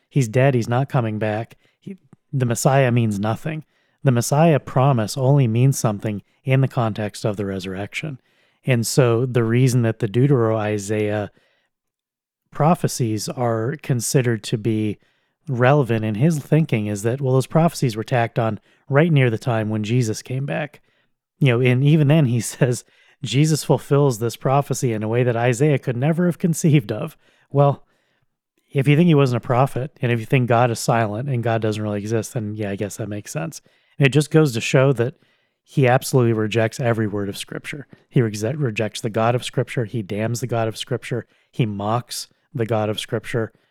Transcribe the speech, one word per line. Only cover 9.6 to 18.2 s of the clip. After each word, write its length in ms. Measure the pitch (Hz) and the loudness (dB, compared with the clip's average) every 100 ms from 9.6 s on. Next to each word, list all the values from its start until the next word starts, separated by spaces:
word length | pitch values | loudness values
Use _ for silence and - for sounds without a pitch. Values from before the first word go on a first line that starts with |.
| 131 123 | 2 2
that 160 | 113 - | 0 -2
the 80 | 113 | -4
Deutero 480 | 113 139 135 110 110 | 0 2 2 2 0
Isaiah 760 | 107 107 98 107 107 104 98 _ _ _ _ _ _ _ _ _ _ _ _ | -2 -4 -4 -4 -2 -4 -6 _ _ _ _ _ _ _ _ _ _ _ _
prophecies 800 | - 147 175 - - 117 107 - | 0 2 2 0 -2 -2 -2 -6
are 460 | - 120 113 117 151 | -4 -2 -2 -4 -6
considered 640 | - 127 - 143 123 113 | -2 -2 0 0 2 -2
to 140 | - 117 | -2 -4
be 400 | 110 110 107 98 _ _ _ _ - | -2 -2 -2 -4 _ _ _ _ -6
relevant 580 | 120 123 147 117 113 110 | 2 4 4 4 0 -2
in 100 | 104 | 2
his 240 | 156 151 | 2 2
thinking 480 | - 151 160 120 104 | 2 2 2 0 -2
is 160 | 104 | -4
that, 180 | 113 135 | -2 -2
well, 120 | 131 | 0
those 140 | 131 - | 2 2
prophecies 480 | 160 165 - 139 110 | 2 2 2 -2 -2
were 80 | |
tacked 360 | 107 127 | -2 0